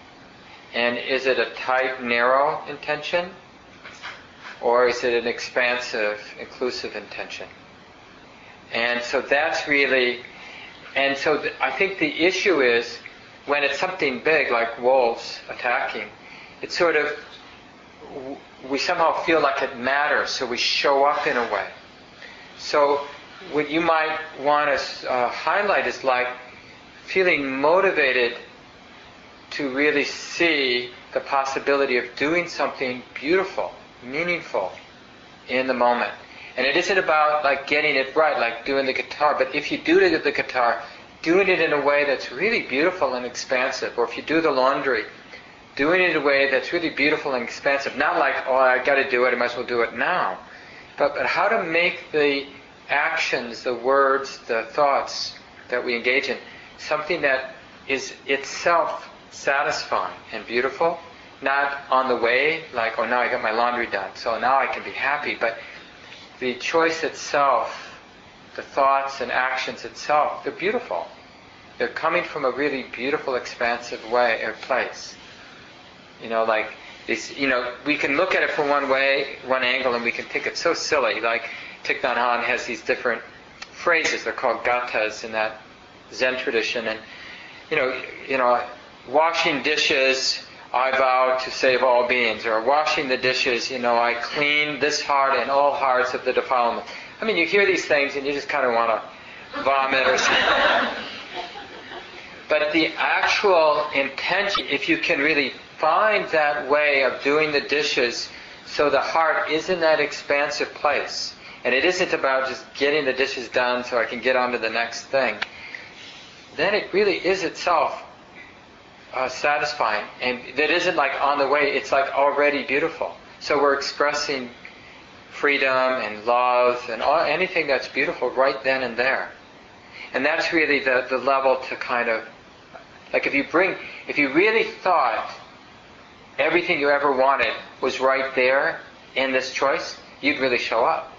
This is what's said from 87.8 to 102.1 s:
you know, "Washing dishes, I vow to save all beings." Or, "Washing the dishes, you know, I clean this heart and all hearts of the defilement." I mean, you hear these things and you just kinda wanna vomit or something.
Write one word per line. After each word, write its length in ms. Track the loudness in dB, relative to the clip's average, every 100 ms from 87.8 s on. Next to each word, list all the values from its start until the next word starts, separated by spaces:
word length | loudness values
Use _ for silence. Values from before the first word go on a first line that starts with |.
| 0 -2 -10 -12 -4
you 80 | 0
know, 260 | 2 2 -2 -12 -20 -20 -2
"Washing 540 | 2 2 2 0 0
dishes, 840 | 0 0 2 2 2 2 0 -4 -8 -18 -4
I 160 | 0 2
vow 480 | 2 4 4 4 2
to 80 | -2
save 320 | 2 4 4
all 240 | 6 4 4
beings." 380 | 2 2 0
Or, 160 | 0 0
"Washing 480 | 4 2 2 0 0
the 80 | 0
dishes, 540 | 0 0 0 0 -2
you 80 | -2
know, 180 | 2 4
I 160 | 2
clean 640 | 0 -4 -2 2 2 0 0
this 220 | 0 0
heart 380 | 0 2 4 2
and 120 | 2
all 220 | 4 4
hearts 400 | 2 2 2 0
of 140 | -2 0
the 80 |
defilement." 520 | 0 2 2 2 0 -8 -14 -14 -6
I 20 |
mean, 140 | -2 0
you 80 | 2
hear 180 | 4
these 220 | 4 2 2
things 280 | 2 2
and 120 | -2 -4
you 80 |
just 160 | -4 -2
kinda 200 | 0 2
wanna 300 | 2 2 0 -2 -16 -18 -18 -12 -2
vomit 420 | 2 2 2 2 2
or 120 | 2
something. 880 | 2 2 2 2 2 2 0 -6 -10 -12 -12 -12 -12 -14 -16 -16 -16 -16 -16